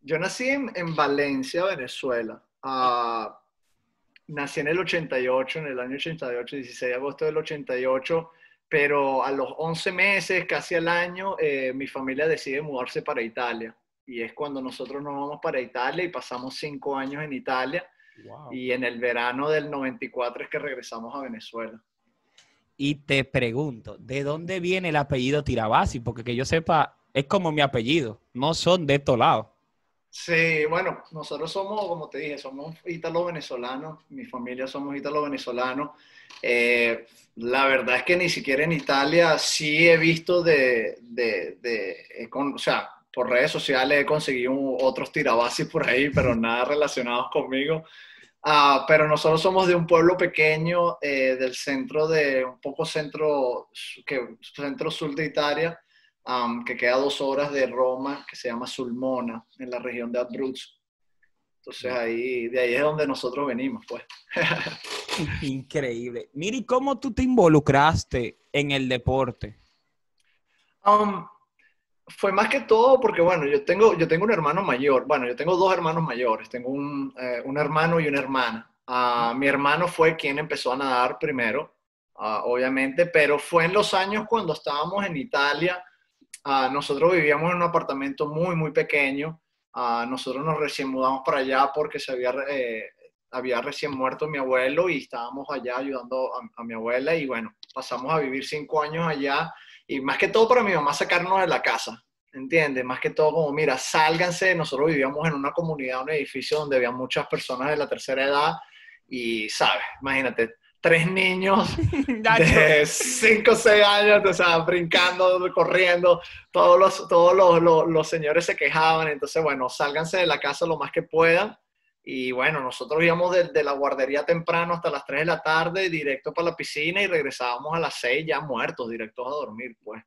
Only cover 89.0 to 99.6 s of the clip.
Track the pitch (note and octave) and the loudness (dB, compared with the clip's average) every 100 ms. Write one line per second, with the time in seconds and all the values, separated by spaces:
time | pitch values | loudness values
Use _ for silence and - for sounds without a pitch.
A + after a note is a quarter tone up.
89 | C#3 C#3 D#3 D#3+ _ _ _ - B2 A#2 | 0 -2 -6 -10 _ _ _ -6 -2 -2
90 | A#2+ C3 C3 C3 D#3+ D3+ D3 - C3+ C3 | -2 -6 -6 -6 -4 -2 -2 -4 -6 0
91 | C3 C3+ - D3 C3 C3 C#3 D3+ D3 D3 | 0 0 -2 0 0 2 2 0 -4 -6
92 | - B2+ B2 B2+ C#3 C#3+ B2 A2 G2 _ | -6 -2 -2 -2 -4 -4 -4 -6 -10 _
93 | _ _ _ B2+ B2+ A#2 C3 C#3+ D3+ C3+ | _ _ _ -8 -4 -2 -4 -6 -6 -2
94 | C3 B2 D3+ D3+ C3 B2+ C3 D3 F#3 D3 | -4 -4 -6 -4 0 2 2 0 0 0
95 | B2 B2 A#2+ C3+ C#3 C#3 B2 B2 C#3 C3 | -6 -10 -8 -10 -8 -8 -4 -6 -4 -8
96 | A#2+ C3 C3 B2+ A#2 - A#2 A2+ A2+ B2 | -6 -4 -4 -6 -12 -14 -10 -6 -2 -2
97 | C#3 E3 C#3 A#2 A2 _ - - C3 A#2+ | 0 -2 -2 -6 -8 _ -16 -14 -8 -8
98 | C3 D#3 C#3 C3+ C3 D3+ C#3+ D#3 D3 D#3+ | -2 -2 -2 -6 -6 -10 -4 -2 -2 -2
99 | E3+ D3 C#3 C#3+ E3 - | -4 -2 -2 -2 -4 -10